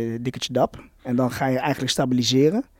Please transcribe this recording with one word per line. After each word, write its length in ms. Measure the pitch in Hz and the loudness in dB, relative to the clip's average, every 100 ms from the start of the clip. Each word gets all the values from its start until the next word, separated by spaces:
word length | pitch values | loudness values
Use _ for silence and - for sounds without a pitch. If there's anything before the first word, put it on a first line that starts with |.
| 117 | -4
eh, 40 | 117 | -4
dikkertje 320 | 120 123 - | -6 -6 -4
dap. 300 | 123 143 - - _ | 0 0 -2 -20 _
En 140 | - 123 | -4 0
dan 160 | 127 | 0
ga 140 | 123 135 | 0 -2
je 120 | 127 | 0
eigenlijk 340 | 147 139 127 | -2 -2 -2
stabiliseren, 720 | - 139 127 113 131 147 202 269 | -2 0 0 2 4 4 2 -2